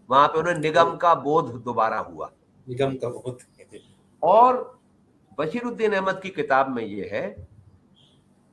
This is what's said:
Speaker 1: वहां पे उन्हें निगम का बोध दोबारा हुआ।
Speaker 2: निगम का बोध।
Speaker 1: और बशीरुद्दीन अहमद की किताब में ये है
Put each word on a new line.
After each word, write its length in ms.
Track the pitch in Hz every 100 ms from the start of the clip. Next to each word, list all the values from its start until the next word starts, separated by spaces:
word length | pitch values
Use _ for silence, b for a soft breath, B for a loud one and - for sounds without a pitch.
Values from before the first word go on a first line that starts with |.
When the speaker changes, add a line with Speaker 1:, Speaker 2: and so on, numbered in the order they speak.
| -
Speaker 1:
वहां 180 | 131 147
पे 100 | 160
उन्हें 160 | 165
निगम 420 | 165 156 160 170 160
का 180 | 175
बोध 500 | 160 131 156 139 120
दोबारा 340 | 120 113 110 107
हुआ। 340 | 87 80 76 _ _ _ -
Speaker 2:
निगम 260 | 127 135
का 140 | 131 120
बोध। 300 | 123 127 123 - _ 95 104 _ _ _ -
Speaker 1:
और 580 | 156 208 247 254 - - _ _ _ _ _ -
बशीरुद्दीन 540 | 156 233 240 196 214
अहमद 280 | 196 190 185
की 60 | 185
किताब 420 | - 143 131 135
में 160 | 123 110
ये 220 | 101 92
है 360 | 104 190 - - _ - _ _ _ _ _ _ _ _